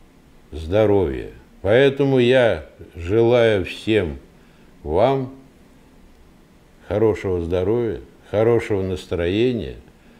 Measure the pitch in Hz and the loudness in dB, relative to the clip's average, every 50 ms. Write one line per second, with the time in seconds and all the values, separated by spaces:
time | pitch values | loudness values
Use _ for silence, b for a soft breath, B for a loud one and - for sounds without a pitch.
0 | - _ _ _ _ _ _ - - - - 80 80 78 92 107 110 101 101 98 | -20 _ _ _ _ _ _ -20 -20 -18 -14 -12 -8 -2 2 2 2 4 2 2
1 | 90 73 65 60 53 50 - - - _ - - - 95 110 127 139 139 135 139 | 0 -2 -4 -8 -10 -12 -16 -20 -20 _ -20 -6 0 2 4 4 4 2 2 0
2 | 143 139 135 127 120 120 131 131 120 110 92 76 73 - - - 90 - - 85 | 0 2 2 4 4 4 4 4 4 2 0 -2 -8 -14 -20 -20 -20 -20 -16 -12
3 | 82 85 101 113 117 117 123 120 117 113 107 98 87 - - - - 104 110 104 | -6 -2 2 2 4 4 4 4 4 4 2 0 -2 -6 -10 -10 -4 0 0 0
4 | 92 78 69 65 - - b b b b b b b b b b - 73 80 92 | 0 -2 -8 -12 -16 -20 b b b b b b b b b b -8 -4 0 2
5 | 110 131 135 135 131 131 - - - - _ _ - _ _ _ _ _ _ - | 2 2 2 -2 -4 -8 -12 -20 -20 -20 _ _ -20 _ _ _ _ _ _ -20
6 | - - - _ - - - _ _ _ _ _ _ _ _ _ - - 92 107 | -20 -20 -20 _ -20 -20 -20 _ _ _ _ _ _ _ _ _ -10 -6 -2 0
7 | 113 110 104 - - 98 90 87 85 82 90 90 92 98 113 123 120 110 87 64 | 2 0 0 -2 -4 -4 -4 -4 -4 -2 -2 -2 0 0 -2 -2 -2 -4 -6 -8
8 | - - - - - - - 104 113 117 120 110 - - 107 98 95 95 92 87 | -12 -20 -20 -20 -12 -4 -2 0 2 2 2 0 0 -2 -4 -4 -2 -4 -6 -8
9 | - - 95 85 85 87 95 107 123 127 123 110 78 65 58 58 - b b b | -6 -6 -4 -2 -2 0 0 0 0 0 -2 -4 -8 -10 -12 -16 -20 b b b
10 | b b b | b b b